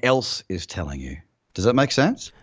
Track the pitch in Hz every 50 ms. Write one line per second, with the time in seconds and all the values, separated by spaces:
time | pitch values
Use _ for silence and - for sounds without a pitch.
0 | - 127 131 131 120 - - - - - 92 87 - - - 95 80 69 69 67
1 | 65 67 69 78 - _ _ _ _ _ - - 92 117 120 135 139 139 - 135
2 | 143 185 262 - - - - _